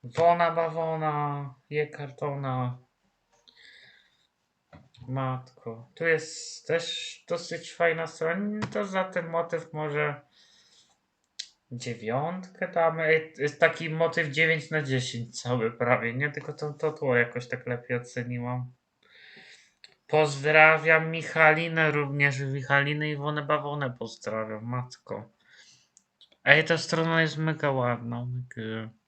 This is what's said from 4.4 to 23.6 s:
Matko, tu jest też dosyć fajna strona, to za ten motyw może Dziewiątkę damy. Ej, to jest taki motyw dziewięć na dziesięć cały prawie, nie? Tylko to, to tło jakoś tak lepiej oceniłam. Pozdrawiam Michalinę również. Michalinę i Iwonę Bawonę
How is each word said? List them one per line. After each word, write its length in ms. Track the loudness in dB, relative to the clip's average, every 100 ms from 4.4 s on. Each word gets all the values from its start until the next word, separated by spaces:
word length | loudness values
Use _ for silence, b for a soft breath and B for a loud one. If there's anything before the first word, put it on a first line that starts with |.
| _ _ _ -20 _ _ -8
Matko, 840 | -4 -4 -6 -10 _ -14 -14 -18
tu 100 | -4
jest 640 | 0 0 -2 -12 -14 -14 -4
też 580 | -2 -2 -8 -10 -14 -8
dosyć 460 | -6 -6 -10 -12
fajna 320 | 0 0 0 -6
strona, 600 | -4 -2 -2 -4 -4 -4
to 120 | -4
za 200 | -2 -2
ten 240 | -2 -4 -2
motyw 440 | -4 -2 -4 -6
może 480 | -6 -4 -2 -2 -4 _ b b b b b b b _ _ _ -16 -16 _ _
Dziewiątkę 960 | -10 -8 -6 -4 -2 -2 -6 -12 -8 -4
damy. 340 | 2 2 2
Ej, 300 | 2 2 2
to 100 | -4
jest 180 | -4 2
taki 300 | 2 2 -6
motyw 380 | 0 0 2 -2
dziewięć 420 | 2 2 2 0
na 120 | -4
dziesięć 580 | 0 -2 -2 -6 -8 -8
cały 320 | -2 0 0
prawie, 420 | 0 2 2 2
nie? 160 | -2 -4
Tylko 200 | -4 -10
to, 200 | -8 -8
to 200 | -2 -4
tło 240 | -2 2 4
jakoś 320 | 2 -2 -8
tak 180 | -10 -6
lepiej 300 | -8 -4 -6
oceniłam. 760 | -4 -8 -6 -6 -4 -6 -8 _ _ _ B B B B B B B B -20 _ 0
Pozdrawiam 1040 | 2 2 0 4 8 10 8 6 4 4
Michalinę 800 | -4 -4 6 6 6 0 2 2
również. 500 | 2 0 2 2 2
Michalinę 680 | -4 -4 2 2 4 0 -2
i 40 |
Iwonę 300 | -2 -2 -4
Bawonę 540 | 0 0